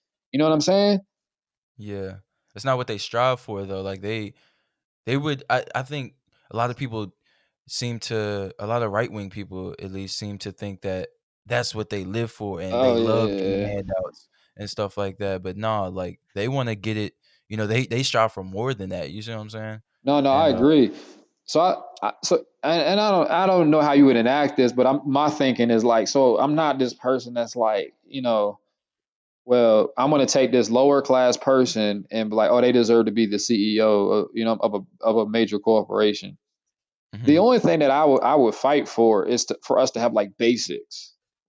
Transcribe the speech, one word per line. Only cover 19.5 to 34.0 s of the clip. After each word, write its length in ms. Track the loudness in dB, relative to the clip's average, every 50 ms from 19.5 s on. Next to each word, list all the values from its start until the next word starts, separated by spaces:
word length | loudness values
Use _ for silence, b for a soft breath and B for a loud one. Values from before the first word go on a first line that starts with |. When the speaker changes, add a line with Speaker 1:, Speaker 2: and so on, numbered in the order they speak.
| -14 -14 -12 -12 -14 -16 -18 _ _ _ -2
Speaker 1:
No, 160 | 0 0 2
no, 100 | 2 2
I 160 | 2 4 4
Speaker 2:
And, 80 | 2 2
uh, 20 |
Speaker 1:
agree. 360 | 4 4 6 6 6 4 4 B B B B B B B B _ _ _
So 160 | -2 0 2
I, 160 | 2 2 0 -2 -8 -14 -10 -8
I, 120 | -6 -6 -6 _ -2
so, 220 | -2 -2 -2 -2 -6 _ _ -4
and, 180 | -2 0 0
and 180 | 2 2 2 2
I 100 | 2 2
don't, 180 | 2 2 2 2
I 160 | 2 2 2
don't 220 | 4 4 4 4 4
know 120 | 4 4
how 100 | 4 4
you 140 | 6 6 6
would 100 | 6 6
enact 400 | 4 4 2 2 2 0 0 2
this, 160 | 2 2 2
but 160 | 2 2 2
I'm, 140 | 2 2 0 -2
my 240 | -2 0 2 2 0
thinking 400 | 0 0 0 0 2 2 2 2
is 140 | 2 4 4
like, 240 | 4 4 2 2
so 320 | 2 2 4 4 4 4 4
I'm 160 | 2 0 0
not 240 | 0 0 0 0 -2
this 140 | -2 -4 -4
person 400 | -4 -2 -2 -2 -2 -4 -6 -6
that's 220 | -6 -6 -6 -4
like, 360 | -2 0 0 0 -2 -4 -8 -12 _ _
you 160 | _ -10 -6
know, 380 | -2 0 0 0 0 -2 -4 -8 _ _ _ _ _ _ _ _ _ _ _ _ _ _ _ _ _
"Well, 480 | 0 2 4 6 6 6 4 2 0 0
I'm 120 | -2 0 2
gonna 160 | 2 2 2
take 280 | 2 2 2 2 4 4
this 160 | 2 2 2
lower 320 | 2 4 4 4 4 4
class 340 | 2 2 2 4 4 2 0
person 720 | 0 0 2 4 4 2 2 0 -2 -2 -2 -2 -4 -8 -6
and 180 | -6 -4 -4 0
be 60 | 0
like, 120 | 2 4 4
'Oh, 120 | 4 4
they 100 | 4 4
deserve 360 | 4 4 4 4 4 4 4
to 40 | 2
be 140 | 2 0 0
the 140 | 0 0 -2
C 360 | -2 0 0 2 2 2 2
E 60 | 2
O,' 260 | 4 4 4 2